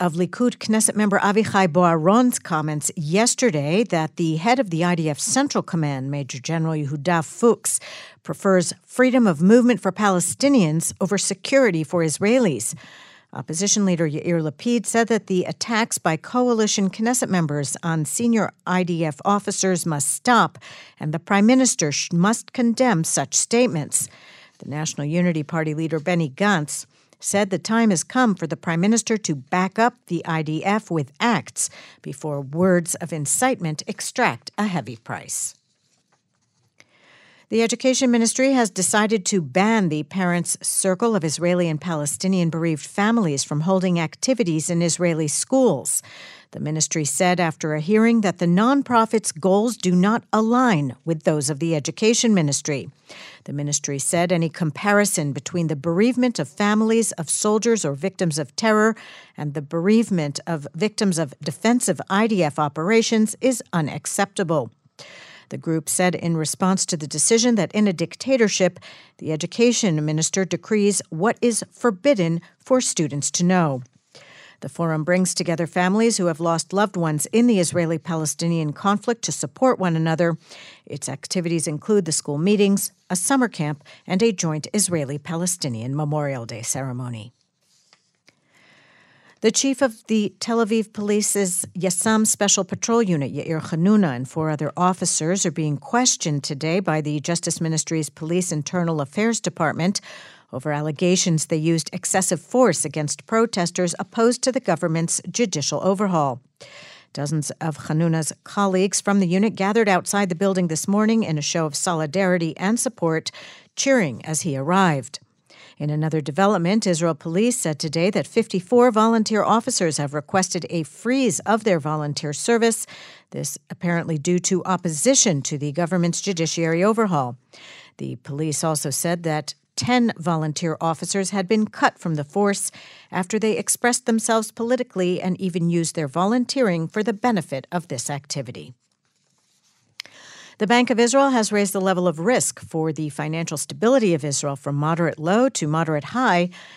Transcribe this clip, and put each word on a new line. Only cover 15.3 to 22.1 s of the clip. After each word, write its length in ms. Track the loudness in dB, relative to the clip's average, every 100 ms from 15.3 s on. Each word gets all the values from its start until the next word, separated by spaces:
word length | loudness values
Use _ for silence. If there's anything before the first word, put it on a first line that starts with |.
| -2 -2
attacks 520 | -6 -4 -2 -2 -2
by 200 | -2 -2
coalition 720 | -2 0 0 2 0 0 -2
Knesset 400 | -2 -2 -2 0
members 480 | 0 0 -2 -4 -6
on 220 | -4 -2
senior 480 | -4 -2 0 2 0 -4 -2
I 160 | 0
D 220 | 0 -2 -4
F 160 | -2
officers 600 | 0 0 -2 -2 0 0 -2
must 240 | -2 -4
stop, 480 | -2 4 4 4 -2 -18 -20 -20 _
and 140 | -6
the 60 | -6
prime 260 | 0 4 6
minister 480 | 6 4 0 -2
sh-, 180 | -2 -2